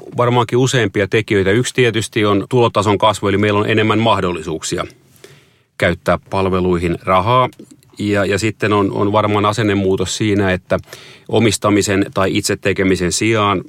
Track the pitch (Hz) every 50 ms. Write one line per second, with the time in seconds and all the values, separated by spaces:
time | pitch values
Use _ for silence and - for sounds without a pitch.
0 | - - - - 120 120 120 123 117 107 - 120 135 127 135 127 110 98 - 104
1 | 98 92 - - 90 - - 98 95 95 101 120 123 - - - 127 120 104 113
2 | 104 - - 110 104 104 101 101 92 - - 127 117 113 - 107 98 107 101 95
3 | - 110 104 - - 101 98 98 104 107 101 104 107 113 110 110 107 110 110 107
4 | 113 113 104 98 90 90 87 82 - 90 78 78 - - 92 87 - - - _
5 | _ _ _ _ - - - - _ _ _ _ _ _ _ - 104 92 87 87
6 | - - 87 87 - - - 98 95 95 92 92 90 92 90 85 85 85 87 -
7 | - - 92 92 90 110 123 127 127 - - - - - - - _ _ _ -
8 | 107 104 101 101 98 90 101 98 107 110 98 - - 104 104 104 98 98 - 104
9 | 104 101 104 107 107 107 104 104 101 104 104 - 113 104 98 98 98 95 95 90
10 | 92 92 - - 113 110 101 101 101 95 92 90 - - 98 87 - - - -
11 | - - - - - - 107 107 113 113 101 - - 104 101 104 92 107 98 95
12 | 101 - - 101 95 95 76 104 92 - 104 90 - 101 95 90 98 95 92 85
13 | 92 87 80 - 104 110 113 110 104 101 101 90 -